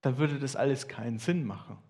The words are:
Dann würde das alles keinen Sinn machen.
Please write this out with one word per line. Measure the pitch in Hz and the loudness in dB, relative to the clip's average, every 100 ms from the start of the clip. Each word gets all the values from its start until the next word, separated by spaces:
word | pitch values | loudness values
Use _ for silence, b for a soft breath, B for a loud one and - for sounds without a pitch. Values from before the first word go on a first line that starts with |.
Dann | 139 127 | 2 2
würde | 151 143 | 2 2
das | 139 - | -2 2
alles | 139 135 - | 2 2 -2
keinen | - 113 113 | -6 -4 -2
Sinn | 113 175 151 | 0 0 0
machen. | 98 - 101 - | -6 -10 -16 -18